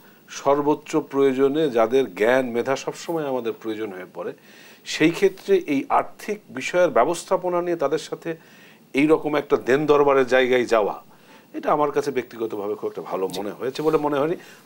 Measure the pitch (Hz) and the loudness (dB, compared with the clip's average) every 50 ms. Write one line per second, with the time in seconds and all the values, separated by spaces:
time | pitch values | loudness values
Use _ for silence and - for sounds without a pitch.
0 | - - - - _ - - - - 139 139 143 143 143 151 147 - - - 156 | -20 -20 -20 -20 _ -18 -12 -4 0 0 2 2 2 0 0 -2 -2 -4 -4 -4
1 | 147 - 135 139 139 139 131 131 135 135 139 156 165 151 117 117 113 113 120 135 | -4 -2 0 2 2 2 2 2 2 2 2 2 0 0 2 2 2 2 2 2
2 | 135 110 90 87 101 113 127 131 131 120 117 120 117 127 139 135 - - 135 - | 0 0 -2 0 2 2 2 2 0 0 -2 -4 -2 -2 -4 -4 -6 -10 -10 -10
3 | - - 170 165 151 139 131 127 117 113 104 - - 110 110 104 110 104 95 92 | -10 -6 -6 -4 -4 -4 -4 -4 -4 -6 -8 -8 -8 -8 -8 -6 -8 -8 -10 -12
4 | 90 87 - 87 87 113 135 - _ - - - - - - - - - - - | -14 -16 -14 -12 -12 -12 -12 -14 _ -20 -20 -20 -20 -20 -20 -20 -14 -8 -2 2
5 | 156 160 165 - 196 190 190 - - - 196 185 - - 147 135 135 - 113 123 | 2 2 2 2 0 0 0 0 -2 0 0 0 2 0 -2 -2 -2 0 0 0
6 | - - - - - - 208 208 - - 113 127 127 - - 180 180 165 135 117 | 0 -2 -8 -14 -10 -10 -10 -10 -10 -14 -12 -10 -8 -2 0 2 2 4 4 4
7 | 120 151 170 165 - - 196 180 180 180 180 175 175 175 170 165 - 139 151 160 | 2 2 0 -4 -2 -2 -2 0 0 0 -2 -2 -2 -2 -2 0 0 0 -2 -2
8 | - - - 160 - 170 160 160 - - - - - - - - _ _ - 135 | -4 -6 -12 -10 -10 -10 -10 -10 -12 -20 -20 -20 -20 -20 -20 -20 _ _ 0 2
9 | 143 151 160 147 - 151 151 143 - - 143 135 139 - 127 143 156 147 147 143 | 4 4 4 4 2 0 -2 -2 0 2 0 0 2 4 2 2 4 4 6 6
10 | 147 143 135 135 131 123 127 131 131 123 127 127 120 107 117 113 104 92 80 - | 6 6 6 4 4 4 4 4 4 4 2 2 2 2 2 2 2 2 -2 -6
11 | - - - - - - - - - _ - 311 - 262 170 147 147 147 139 147 | -12 -20 -20 -20 -20 -20 -20 -20 -20 _ -14 -6 -2 0 2 2 2 0 0 0
12 | 139 147 127 123 117 - - 113 113 107 113 104 98 104 107 98 - 107 104 95 | -2 -2 -2 -4 -4 -6 -6 -6 -6 -6 -4 -4 -4 -6 -6 -4 -6 -8 -8 -8
13 | 82 80 85 92 95 92 85 92 101 104 90 - 120 127 131 - 151 156 156 151 | -10 -6 -4 -4 -4 -4 -4 -6 -8 -8 -8 -8 -8 -8 -6 -2 -2 0 0 0
14 | 147 147 151 139 139 160 180 - - - - - - | 0 0 0 0 0 -2 -2 -6 -10 -18 -20 -12 -4